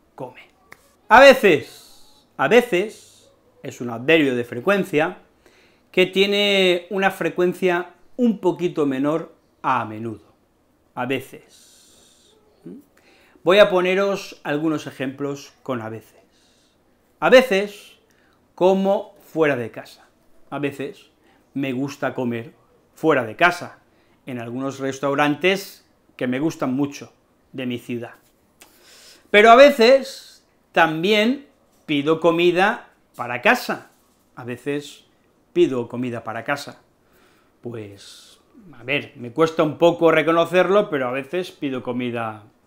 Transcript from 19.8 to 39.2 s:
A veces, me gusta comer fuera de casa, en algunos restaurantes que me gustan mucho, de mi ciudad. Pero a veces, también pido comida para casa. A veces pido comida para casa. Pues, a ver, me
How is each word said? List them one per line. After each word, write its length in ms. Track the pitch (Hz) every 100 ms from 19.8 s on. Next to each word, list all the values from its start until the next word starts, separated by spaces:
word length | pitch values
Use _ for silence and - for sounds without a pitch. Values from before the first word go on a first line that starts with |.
| - - _ _ _ - _
A 80 | 139
veces, 500 | 143 139 139 - _ _ _ _ _ 139
me 160 | 135
gusta 400 | 123 139 - 135
comer 400 | 123 123 117 120 - _ _ _
fuera 300 | - 160 139
de 120 | 113 107
casa, 440 | 175 175 120 - _ _ _ _ -
en 120 | 123
algunos 400 | 117 123 135 135
restaurantes 1080 | 135 135 143 139 147 143 180 190 - - _ _ _ -
que 120 | 127
me 120 | 127
gustan 340 | 160 156 139
mucho, 400 | 127 143 - 117 _ _ _ _
de 140 | 127 127
mi 140 | 120
ciudad. 360 | - 120 117 - _ _ _ _ - _ _ - - - _
Pero 180 | 202 214
a 60 | 240
veces, 920 | 285 277 233 269 - - - - _ _ _
también 760 | - 165 160 185 214 220 277 - _ _ _ -
pido 320 | 147 143 160
comida 720 | 165 165 175 170 196 240 - _ _ -
para 260 | 120 123
casa. 480 | 202 240 - 156 - _ _ _ _ -
A 80 |
veces 600 | 120 123 143 143 143 - _ _ _ _ _
pido 340 | 170 165 127 113
comida 360 | 120 127 117
para 200 | 113 110
casa. 380 | 113 139 - - _ _ _ _ _ _ _ _
Pues, 800 | 120 117 101 98 - - - _ _ _ 190 123
a 60 |
ver, 300 | 120 139 113
me 160 | -